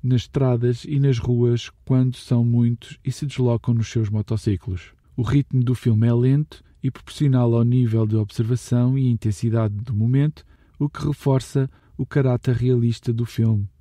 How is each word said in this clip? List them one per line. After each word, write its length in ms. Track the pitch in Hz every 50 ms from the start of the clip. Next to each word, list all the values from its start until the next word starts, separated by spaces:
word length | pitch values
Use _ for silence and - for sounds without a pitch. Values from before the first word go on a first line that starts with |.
| -
nas 180 | 123 127 123
estradas 640 | - - - 143 135 131 123 117 120 120 123 120 -
e 140 | - 151 143
nas 180 | 139 139 131 117
ruas, 540 | - - 123 120 120 120 120 120 - - - _ _
quando 320 | - 131 127 127 127 123
são 300 | - - - 123 120 117
muitos 540 | 120 117 120 120 117 120 113 - - - - _
e 80 | -
se 140 | 123 - -
deslocam 480 | 143 - - 127 120 117 113 - - 120
nos 140 | 117 113 -
seus 200 | - 123 113 104
motociclos. 840 | 104 107 104 - 110 107 - - 104 87 - - 92 87 - - - _ _ _ _ -
O 60 | 123
ritmo 400 | 101 107 143 135 - - 131 123
do 100 | 117 131
filme 320 | - - 123 113 107 113
é 80 | 117 117
lento 500 | 117 120 131 135 143 151 - - - _ _ _ _ -
e 80 | 139
proporcional 640 | - - - - - - 151 143 131 127 123 120 117
ao 80 | 117 117
nível 420 | 117 123 127 127 113 110 113 113
de 100 | 107 107
observação 840 | 110 110 101 - - 120 110 127 120 - - - 120 123 123 131 135
e 100 | 135 127
intensidade 640 | 120 110 - 107 104 - - 120 110 117 113 110 104
do 220 | 104 110 - 127
momento, 500 | 101 110 117 127 135 143 151 156 - - _ - _ _ _ _ -
o 100 | 143 147
que 160 | - - -
reforça 640 | 147 143 - - 143 135 131 - - - 139 135 135 - _ _ _ _ -
o 80 | 131
caráter 480 | - - 147 139 131 123 120 - - 127
realista 580 | 113 120 127 127 120 117 117 117 - _ -
do 140 | 120 113 120
filme. 420 | 113 - - 113 113 110 107 101 101 _ _